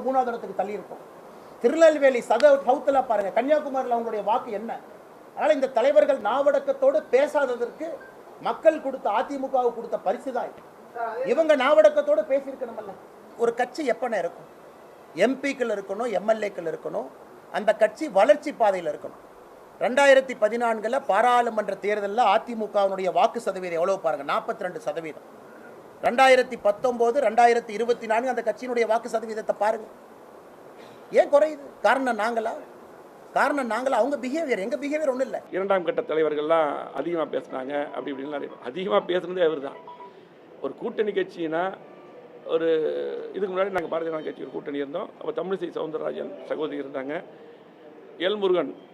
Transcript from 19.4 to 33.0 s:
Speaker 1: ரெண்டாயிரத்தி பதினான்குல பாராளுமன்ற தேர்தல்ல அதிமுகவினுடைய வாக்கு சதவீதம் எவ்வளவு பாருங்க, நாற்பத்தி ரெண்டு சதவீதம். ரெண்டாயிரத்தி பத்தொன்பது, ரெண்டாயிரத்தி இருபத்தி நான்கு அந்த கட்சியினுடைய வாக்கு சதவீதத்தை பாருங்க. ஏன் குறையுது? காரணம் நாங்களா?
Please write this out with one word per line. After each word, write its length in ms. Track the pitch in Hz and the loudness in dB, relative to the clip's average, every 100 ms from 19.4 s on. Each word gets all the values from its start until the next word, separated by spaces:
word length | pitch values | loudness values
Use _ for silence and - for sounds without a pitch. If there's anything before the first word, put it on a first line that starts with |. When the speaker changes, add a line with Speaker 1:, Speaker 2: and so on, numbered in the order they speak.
| - - - - | -20 -20 -16 -4
Speaker 1:
ரெண்டாயிரத்தி 520 | 196 262 277 269 262 - | 0 4 8 6 4 0
பதினான்குல 560 | 214 233 233 220 214 269 262 | 0 2 0 0 -2 -2 0
பாராளுமன்ற 640 | 196 247 240 233 220 202 190 | 2 4 4 2 -2 -4 -4
தேர்தல்ல 380 | 202 208 202 214 220 | -2 -2 -2 2 4
அதிமுகவினுடைய 760 | 208 - 226 202 202 196 190 185 175 | 4 0 -6 -2 2 2 0 0 2
வாக்கு 200 | 226 233 220 | 2 2 -6
சதவீதம் 320 | 185 180 165 | -6 -4 -2
எவ்வளவு 260 | 185 185 | 0 0
பாருங்க, 200 | 165 147 143 | -2 -2 -2
நாற்பத்தி 320 | 208 220 220 185 | -4 -4 -6 -6
ரெண்டு 140 | 160 - | -6 -6
சதவீதம். 400 | 160 160 - - - - - - - - - 170 | -6 -8 -12 -18 -20 -20 -20 -20 -20 -20 -4 0
ரெண்டாயிரத்தி 500 | 240 262 254 247 233 | 6 6 6 4 0
பத்தொன்பது, 520 | 202 208 254 240 233 277 220 | 0 0 0 2 2 2 2
ரெண்டாயிரத்தி 440 | 226 240 233 233 208 | 6 6 6 0 -4
இருபத்தி 300 | 240 233 220 | -2 -2 0
நான்கு 220 | 220 262 | -2 0
அந்த 100 | 240 220 | -2 -4
கட்சியினுடைய 360 | 214 254 233 214 | -4 -4 0 2
வாக்கு 180 | 226 233 | 0 -2
சதவீதத்தை 400 | 220 220 214 208 202 | -4 -4 -8 -4 0
பாருங்க. 240 | 208 220 - - - - - - - - - - - - - 226 | 0 -2 -8 -18 -20 -20 -20 -20 -20 -20 -20 -20 -20 -20 0 2
ஏன் 120 | 262 | 6
குறையுது? 320 | 285 311 294 - - | 6 4 -2 -14 0
காரணம் 340 | 208 262 262 214 | 2 4 2 0
நாங்களா? 320 | 226 226 220 302 - - - - | -2 -2 -4 -6 -12 -20 -20 -20